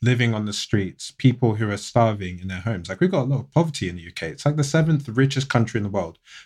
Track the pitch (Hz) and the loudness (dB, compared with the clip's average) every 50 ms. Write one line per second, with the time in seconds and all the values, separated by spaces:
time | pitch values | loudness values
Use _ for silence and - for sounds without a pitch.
0 | 113 123 127 117 123 117 110 107 107 104 98 - - - - 104 95 90 - - | 2 2 4 4 2 2 0 0 -2 -4 -6 -6 -6 -4 -4 -4 -4 -4 -8 -12
1 | - - - - - 131 120 123 127 113 104 107 113 104 101 101 - - - 120 | -16 -16 -10 2 4 4 4 4 2 0 0 0 -2 -2 -4 -4 -6 -2 2 2
2 | 117 110 107 101 95 90 90 87 92 95 92 92 - 113 101 92 85 92 95 - | 2 2 2 -2 -6 -8 -10 -10 -10 -8 -8 -6 -4 -4 -4 -4 -6 -8 -2 0
3 | 180 185 196 147 123 131 139 - - - _ 156 170 160 143 - 98 90 87 87 | 0 0 2 0 0 0 -2 -2 -4 0 _ 0 2 2 -2 -4 -6 -6 -6 -8
4 | 82 85 - - - 80 73 - - 147 151 151 143 135 - 160 160 160 156 139 | -12 -14 -10 -8 -8 -8 -8 -4 -2 -2 0 0 0 2 2 2 4 4 4 2
5 | - 120 110 127 135 135 139 131 135 - - 120 113 107 - 113 101 98 101 101 | 0 0 2 2 2 2 2 -2 -2 0 2 2 2 2 0 -4 -4 -2 -2 -4
6 | 87 82 - _ _ - - - - | -4 -4 -8 _ _ -20 -20 -20 -20